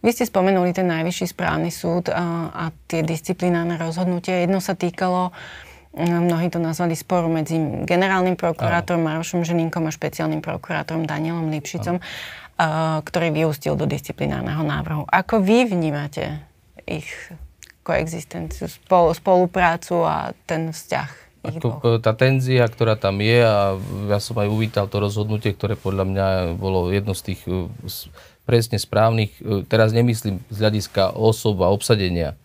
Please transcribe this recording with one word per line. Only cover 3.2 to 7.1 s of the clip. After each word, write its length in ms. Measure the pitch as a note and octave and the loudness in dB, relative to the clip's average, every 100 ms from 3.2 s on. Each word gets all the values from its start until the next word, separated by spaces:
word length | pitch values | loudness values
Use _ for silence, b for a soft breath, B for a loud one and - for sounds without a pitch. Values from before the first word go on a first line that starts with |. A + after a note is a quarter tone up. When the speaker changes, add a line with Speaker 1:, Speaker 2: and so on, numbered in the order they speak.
| - F3+ F3+ F3 E3+ E3 | -4 -2 0 2 0 -2
Speaker 1:
rozhodnutia. 640 | E3 E3 F3+ F3 F3 F#3 | -4 -2 -2 -2 -2 0
Jedno 160 | F3 F#3+ | 2 0
sa 160 | F3+ | 0
týkalo, 560 | F#3 F#3 F3 F#3 F3+ F3+ B B B B B B | -2 -2 -2 0 0 -2 B B B B B B
e, 120 | - | -2
mnohí 480 | E3+ E3+ F3 E3+ F3 | 0 2 2 2 0
to 80 | E3+ | -2
nazvali, 400 | E3 D#3+ F3 D#3+ | -4 -2 -2 -2
sporu 320 | - | -2